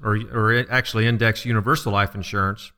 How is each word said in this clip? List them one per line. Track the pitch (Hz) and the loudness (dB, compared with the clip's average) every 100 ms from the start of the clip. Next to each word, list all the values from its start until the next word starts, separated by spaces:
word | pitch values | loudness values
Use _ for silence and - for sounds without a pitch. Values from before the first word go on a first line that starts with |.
or, | 110 107 110 | -2 -2 -2
or | 117 107 120 123 | 0 2 2 2
actually | 127 120 110 113 | -2 0 0 2
index | 117 113 107 120 | 4 2 0 0
universal | 110 101 151 - | 0 2 0 0
life | 101 101 101 | 0 0 -4
insurance | 92 101 98 101 - | -6 -2 -2 -4 -12